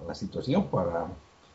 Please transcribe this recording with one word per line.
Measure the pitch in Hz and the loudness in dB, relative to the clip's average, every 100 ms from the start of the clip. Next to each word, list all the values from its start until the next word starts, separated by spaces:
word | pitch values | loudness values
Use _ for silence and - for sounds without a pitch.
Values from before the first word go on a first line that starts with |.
| 71 | -8
la | |
situación | 71 - 85 78 170 196 | -6 -4 -4 2 2 4
para, | 104 87 85 71 - - - - | 2 2 0 -2 -8 -14 -20 -20